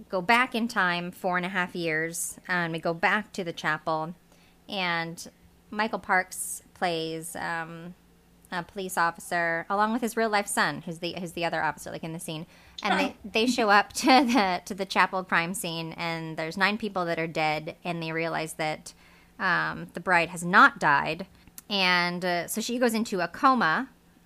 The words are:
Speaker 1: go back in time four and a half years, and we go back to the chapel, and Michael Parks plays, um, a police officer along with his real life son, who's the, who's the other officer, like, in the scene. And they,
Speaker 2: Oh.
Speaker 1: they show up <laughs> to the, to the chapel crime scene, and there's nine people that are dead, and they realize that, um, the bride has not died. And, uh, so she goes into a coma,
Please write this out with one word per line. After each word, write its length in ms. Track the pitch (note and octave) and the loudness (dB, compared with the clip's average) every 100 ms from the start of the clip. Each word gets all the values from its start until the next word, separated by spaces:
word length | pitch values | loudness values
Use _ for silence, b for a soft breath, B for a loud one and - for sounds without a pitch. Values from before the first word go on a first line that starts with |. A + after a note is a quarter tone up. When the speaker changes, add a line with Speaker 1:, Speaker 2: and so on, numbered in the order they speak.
| - | -6
Speaker 1:
go 120 | F#3 | -2
back 320 | F3+ A#3 B3+ | 4 4 4
in 120 | A#3 A3+ | -2 -2
time 420 | G#3 F3+ F3 F3 | 0 0 0 -4
four 260 | - F#3+ F3+ | -6 -2 -2
and 80 | F3+ | -2
a 40 | |
half 240 | F#3+ F3+ F#3 | -2 -4 -2
years, 640 | E3 D#3 E3 E3+ - - - | -2 -2 -2 -6 -8 -10 -4
and 240 | F3+ E3+ | -2 -2
we 60 | E3 | -2
go 160 | E3+ | -4
back 380 | E3 F#3+ G#3 G#3 | 0 0 0 -2
to 100 | - | -8
the 80 | E3+ | -8
chapel, 640 | E3 E3 D#3 - D#3 D#3+ F3 _ b b b - | -4 -4 -2 -2 -2 -4 -10 _ b b b -10
and 640 | G3+ F3+ E3+ E3 E3 - - - _ - | -4 -2 -2 -4 -8 -14 -18 -20 _ -10
Michael 280 | G#3 A3 G3+ | -4 -2 -2
Parks 640 | - F#3 F#3 - - - - | 0 0 0 -6 -10 -10 -14
plays, 640 | - F#3 E3 D#3+ D#3+ E3 - | -4 -2 -2 -4 -6 -8 -8
um, 580 | E3+ E3 E3 E3 F3 F3+ _ _ _ _ - | -6 -6 -8 -12 -14 -18 _ _ _ _ -10
a 120 | F3+ | -8
police 360 | E3+ G3 F#3 - | -8 -8 -4 0
officer 680 | E3+ - - F3 E3+ E3 - | 0 -2 -4 0 0 0 -2
along 220 | G3 G#3+ | 0 2
with 80 | A#3 | 2
his 120 | A#3 A3+ | -2 0
real 120 | A3+ | 0
life 180 | G#3 G#3 | 0 0
son, 360 | A#3 F#3 D3 | 0 0 -2
who's 160 | F3+ E3 | -8 -8
the, 160 | F3 - | -6 -6
who's 140 | F3+ | -8
the 120 | F3+ | -4
other 180 | E3 D#3+ | -2 0
officer, 280 | D3+ - - | -2 -4 -10
like, 140 | E3 | -10
in 80 | E3 | -8
the 80 | D#3+ | -8
scene. 260 | - D#3 E3+ B B B | -8 -10 -10 B B B
And 160 | G#3 D4+ | 0 0
they, 120 | C#4+ | 0
Speaker 2:
Oh. 40 | - G#3 | -4 -4
Speaker 1:
they 140 | A3 B3+ | 0 2
show 220 | A#3+ G#3+ | 2 6
up 220 | G3+ - | 6 4
<laughs> 20 | |
to 120 | - C4+ | 2 6
the, 560 | B3+ A#3+ A#3+ F#3+ F3+ | 8 8 4 2 0
to 100 | - | -4
the 100 | F#3+ F#3+ | -8 -2
chapel 360 | G#3 F3+ F#3+ | 2 2 2
crime 300 | F#3 F3+ E3+ | 0 2 2
scene, 380 | G3 F3 E3 D#3+ | -4 -6 -6 -8
and 440 | - E3+ E3 D#3+ D#3+ | -6 -4 -4 -6 -6
there's 180 | D#3+ F#3+ | -6 0
nine 220 | F#3+ G#3+ | 0 0
people 260 | G#3+ F#3+ | -4 -2
that 140 | E3+ E3 | -2 -2
are 80 | E3 | -2
dead, 500 | D#3+ D#3 D3+ D#3 - | 0 0 0 -4 -10
and 180 | - E3+ | -6 -6
they 80 | D#3+ | -4
realize 420 | D#3+ E3 D#3 D#3+ | -2 -2 -4 -6
that, 400 | - D#3 D3+ - - b b b b | -4 -4 -4 -10 -20 b b b b
um, 500 | F#3+ E3 D#3+ D#3+ F3 | 0 2 0 -4 -10
the 60 | F3+ | -6
bride 300 | F3+ F3 E3 | 2 2 2
has 120 | F3 | -4
not 360 | F3 G#3 C#4 - | 4 8 6 6
died. 460 | E3 C#3+ D3+ D#3+ F#3+ b b - - | 4 4 4 -4 -8 b b -16 -4
And, 520 | G3+ F3+ F3+ F3 F3+ | 0 4 4 2 0
uh, 220 | F3+ F3 D3+ | 0 -2 -2
so 120 | G#3+ | -4
she 180 | A3 A#3+ | -4 2
goes 140 | A#3+ | 2
into 280 | A3 A3+ F#3 | 2 0 -2
a 80 | E3+ | -2
coma, 600 | - C#4 B3+ E3 E3+ C4 - _ _ | 2 4 4 4 2 -2 -12 _ _